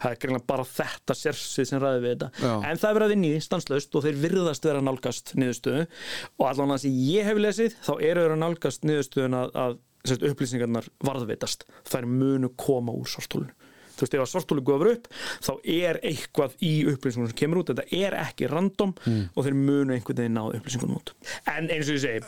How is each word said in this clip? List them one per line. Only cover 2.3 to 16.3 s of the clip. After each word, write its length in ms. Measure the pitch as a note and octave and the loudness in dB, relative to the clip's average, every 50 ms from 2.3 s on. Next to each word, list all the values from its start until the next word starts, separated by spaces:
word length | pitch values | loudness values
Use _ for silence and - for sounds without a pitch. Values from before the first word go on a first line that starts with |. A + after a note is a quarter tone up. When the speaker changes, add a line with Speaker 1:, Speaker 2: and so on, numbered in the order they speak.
| - - | -6 -2
Speaker 2:
Já. 120 | C3+ B2+ A2+ G#2+ G#2 | 0 0 0 0 0
Speaker 1:
En 120 | D3 D#3+ E3+ | -2 -4 0
það 120 | - G#3+ | 2 2
er 60 | G#3+ G#3+ | 4 4
verið 100 | G#3+ G#3 | 4 4
að 60 | G#3 | 4
vinna 140 | G#3 F#3 D#3 | 4 4 4
í 60 | D3 | 2
því, 80 | D#3 | 0
stanslaust, 540 | D3+ - - F3+ - - C#3 C#3 C#3+ - - | 0 -2 -2 -2 -2 0 -2 -2 -2 0 -2
og 80 | D3+ C3+ | 0 2
þeir 140 | D3+ D3 C#3 | 2 0 2
virðast 460 | D3 E3+ F3 F#3+ F3+ E3 D3 - - D#3+ | 0 2 2 2 2 2 0 0 0 0
vera 120 | C#3+ C#3 | 2 2
að 80 | C3+ C3+ | 2 0
nálgast 460 | C3 B2+ - B2 A#2+ - - - - | -2 -2 -2 -4 -4 -4 -8 -6 0
niðurstöðu. 520 | - C3 B2+ A#2+ - - C3+ B2 C#3 E3 E3 - - - - - - - - _ - | 0 2 0 0 -2 -2 0 0 0 0 -2 -4 -12 -12 -10 -10 -10 -10 -8 _ 0
Og 60 | - C3 | 0 2
allavega 260 | C3+ C3 C#3+ C#3+ C#3 | 2 2 2 2 0
það 80 | C3+ | 0
sem 160 | C3+ C#3 C3 B2+ C3 C3+ | 0 0 0 2 2 4
ég 160 | E3 G#3 G#3 | 4 2 2
hef 140 | G#3 A3 G#3 | 2 2 2
lesið, 380 | G#3 G#3+ G3 G3+ A3+ A3+ A3+ - - | 2 2 2 2 0 0 0 -4 -4
þá 80 | - D3 - | -4 -2 2
eru 200 | D3 D#3 F3 F3 | 2 2 4 4
þeir 120 | E3+ D#3+ D#3 | 4 4 4
að 80 | D#3 D#3 | 2 0
nálgast 380 | E3+ E3+ D#3+ - C#3+ B2+ - - | 0 0 0 -2 -2 -2 0 0
niðurstöðu 420 | D3+ D3+ D3 C#3 - - C#3 C3 B2+ B2+ | 0 2 2 0 0 0 0 2 2 2
að, 180 | B2+ B2+ - - | 0 -2 -2 -2
að, 220 | - C3 B2+ A#2+ - _ _ _ _ - | -2 -2 -2 -2 -6 _ _ _ _ -2
sem 100 | C3 C3 | -2 0
sagt, 120 | A#2+ - D3 | 2 2 0
upplýsingarnar 580 | C#3 - C#3+ A#2+ B2 B2 A#2+ A#2 A#2 A2+ A2 - _ - - | 0 0 -2 -2 0 0 0 0 0 -2 -2 -6 _ -6 -4
varðveitast. 640 | C#3 C3+ C3+ B2 G#2 A#2 - - A#2 - - - _ - - - | -4 -2 -2 -4 -4 -6 -6 -4 -6 -6 -8 -10 _ -20 -20 -12
Þær 220 | - - C3 B2 A#2+ | -4 -4 -4 -2 0
munu 420 | B2 C3 C3 C3+ C3+ C3+ B2+ B2 - | 2 2 4 4 4 2 2 -2 -4
koma 360 | - - - C#3 B2 A#2+ A#2+ A2+ | -4 0 0 2 2 2 -2 -4
úr 120 | C3 B2 | -6 -6
svartholinu. 460 | A#2+ - - - - - - - C3 - _ - - - - - - - - | -8 -8 -10 -8 -6 -6 -6 -6 -6 -10 _ -20 -20 -20 -20 -20 -14 -4 -2
Þú 60 | C#3 | -2
veist, 80 | B2+ - | 0 0
ef 80 | C#3+ | 0
að 80 | C3 A#2+ | -2 0
svartholið 340 | - F#3 D#3+ - E3 C#3+ C3 | -2 -4 -2 0 0 0 2
gufar 260 | C3 C#3 C#3 E3 G#3+ | 2 4 6 6 4
upp, 160 | A#3+ A#3 - - - - - - - - | 4 2 -2 -14 -14 -10 -8 -8 -8 -8
þá 120 | - - C3+ - - | -4 -4 -4 -4 -2
er 320 | - E3 E3 F3+ F3 D#3+ D#3 - | -2 -2 0 0 0 -2 -2 -2
eitthvað 480 | D#3+ D#3+ - - - | -4 -4 -4 -6 -6